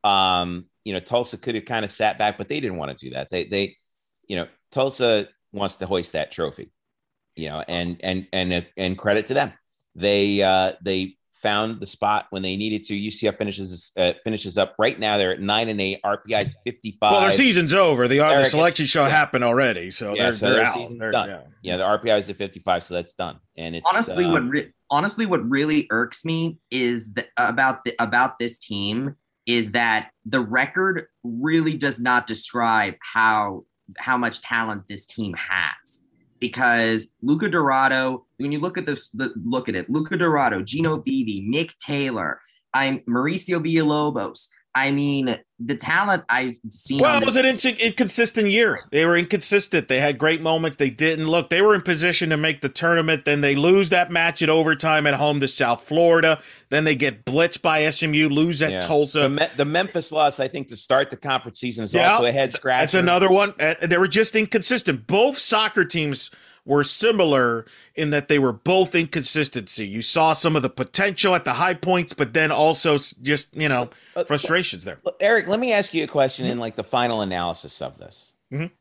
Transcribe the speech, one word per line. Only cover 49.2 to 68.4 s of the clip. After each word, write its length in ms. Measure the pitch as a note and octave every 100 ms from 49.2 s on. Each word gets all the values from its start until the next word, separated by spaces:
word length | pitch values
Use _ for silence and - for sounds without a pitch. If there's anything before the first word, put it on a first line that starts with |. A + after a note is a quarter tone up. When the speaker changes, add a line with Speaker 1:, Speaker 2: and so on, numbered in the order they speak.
| F3 G3+ - G3+ - E3+ -
Speaker 2:
They 120 | C3
had 180 | D3 C3+
great 240 | D#3 E3
moments. 360 | D#3+ E3 D#3+ D3
They 120 | C#3
didn't 380 | A2+ D#3 D#3+ D#3
look. 220 | E3+ E3+
They 120 | F3
were 140 | G#3 G3+
in 60 |
position 500 | F#3 D#3+ F3 E3 E3
to 60 | D#3
make 240 | D#3 D3
the 80 | C3+
tournament. 540 | - E3+ E3+ D#3+ D#3
Then 180 | D3 D3
they 140 | C#3+ C#3
lose 360 | D#3+ F#3+ F3+
that 180 | F3+ F3
match 320 | E3+ E3+ -
at 80 | D#3
overtime 560 | D#3+ D#3+ D3+ D#3+ D#3 D3
at 80 |
home 260 | C3+ D3 D3
to 60 | C3+
South 360 | - B2 A#2+
Florida. 580 | - D#3 E3+ E3 D#3+ D#3 - - _
Then 160 | D3 D#3
they 100 | C#3
get 280 | C#3+ G#2+
blitzed 380 | - C#3 E3+ -
by 220 | E3+ D#3
S 180 | D3+ D3+
M 140 | D#3+ D3+
U, 120 | D#3
lose 360 | C#3+ E3+ D3+
at 80 | D3+
Speaker 1:
Yeah. 80 | F#2
Speaker 2:
Tulsa. 400 | F2+ D3 D3 D3+
Speaker 1:
The 100 | C#3
Me-, 180 | C#3+ D#3+ -
the 80 | C#3+
Memphis 460 | E3 G3 F3 -
loss, 280 | D#3 D3 C#3
I 80 | C3+
think, 220 | C#3 C3
to 60 | A#2
start 360 | - C3+ C#3
the 60 | B2
conference 420 | C#3+ C3 A#2+ -
season 240 | B2+ A2+
is 100 | G#2+
Speaker 2:
Yeah. 180 | - F3
Speaker 1:
also 140 | A3 A#2+
a 60 |
head 200 | C3+ C3
scratcher. 300 | A#2+ C3+ B2+
Speaker 2:
That's 140 | D3+ F#3
another 340 | F3 F3 F#3+
one. 240 | F#3+ G3+ -
Uh, 160 | D#3 D#3+
they 200 | E3+ F3
were 80 | F#3
just 280 | E3+ A3 A3
inconsistent. 720 | G#3+ A3+ - B3 - B2+ A2
Both 320 | F#3+ B3+ C#4
soccer 480 | - A3 G#3+ G#3 F3
teams 460 | E3+ D3+ C3 - - - _ -
were 180 | C#3+ C#3
similar 800 | - A3 A3 E3 C3+ B2 A#2 - - _
in 180 | - D3+
that 180 | D3 C#3+
they 100 |
were 140 | D3